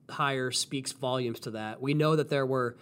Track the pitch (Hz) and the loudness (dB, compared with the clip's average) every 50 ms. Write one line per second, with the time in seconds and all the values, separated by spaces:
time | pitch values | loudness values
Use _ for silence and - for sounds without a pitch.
0 | _ - - - 151 139 135 131 127 127 127 - - - 143 135 131 - - - | _ -12 -4 0 0 2 2 2 0 0 0 -2 -2 -2 -4 -6 -6 -6 -8 -4
1 | 135 127 127 131 127 120 113 - - 123 107 110 107 110 113 - 131 139 147 151 | -2 0 0 0 0 -2 -4 -6 -8 -8 -8 -6 -6 -6 -8 -4 -2 0 2 4
2 | 151 156 160 156 139 - 147 139 135 127 135 131 123 120 120 - | 6 6 4 4 2 2 2 0 2 2 2 0 0 -2 -4 -8